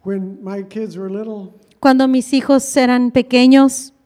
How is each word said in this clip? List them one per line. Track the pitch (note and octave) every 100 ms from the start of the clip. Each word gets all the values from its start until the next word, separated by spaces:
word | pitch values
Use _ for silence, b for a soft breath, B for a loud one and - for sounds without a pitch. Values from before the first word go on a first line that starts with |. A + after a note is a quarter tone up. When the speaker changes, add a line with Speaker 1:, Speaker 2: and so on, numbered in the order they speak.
Speaker 1:
When | F#3+ G3 F#3+ G3
my | F#3+ G3
kids | F#3+ G#3+ G#3+ E3+
were | F#3+
little, | G3 A3 G#3+ F#3 _ _ _
Speaker 2:
Cuando | C#4 C4 C4
mis | C4 A#3+
hijos | C4+ - C4+ - C#4+
eran | B3 B3 B3
pequeños, | B3+ A#3+ B3 B3+ C4+ C4+ - - _